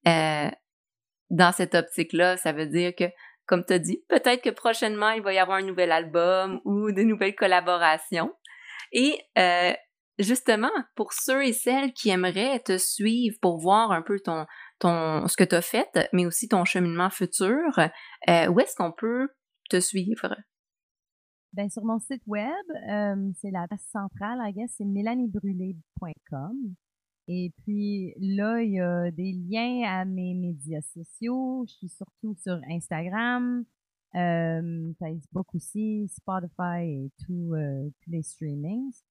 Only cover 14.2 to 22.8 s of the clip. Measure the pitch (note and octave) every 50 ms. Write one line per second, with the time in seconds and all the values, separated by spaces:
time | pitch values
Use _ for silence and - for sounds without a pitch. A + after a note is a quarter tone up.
14.2 | - - E3 D#3+ D3+ - - - - - _ _ - F3 E3+ E3 D#3+ D#3+ D#3 D#3
15.2 | - F3+ - - F#3 F3 F3+ E3+ F3 - - A3 - - - F3 - - - F3+
16.2 | F3+ E3+ E3 - - A3 A3+ F#3+ G3 - - F#3 F3+ E3+ E3+ E3+ F3+ F#3+ - -
17.2 | F#3 E3+ - - G3 F#3+ A#3+ D4 F4 D#4 B3+ - D#3 E3 - - - - - _
18.2 | - - F3 E3+ D#3+ - F3 G#3+ - - - - F#3 E3+ E3 - A3+ A3+ A#3+ B3
19.2 | C4+ C#4 _ _ _ _ _ _ _ - - F3+ F3+ - - F#3+ F3+ G3 A3+ -
20.2 | - - - - - _ _ _ _ _ _ _ _ _ _ _ _ _ _ _
21.2 | _ _ _ _ _ _ - F#3+ G3+ G3+ - A3+ G#3 A3+ A3+ A3+ - - C4+ A#3
22.2 | _ G#3 G#3 G#3 G#3 C4 E4 G4 G4 F4 D#4 -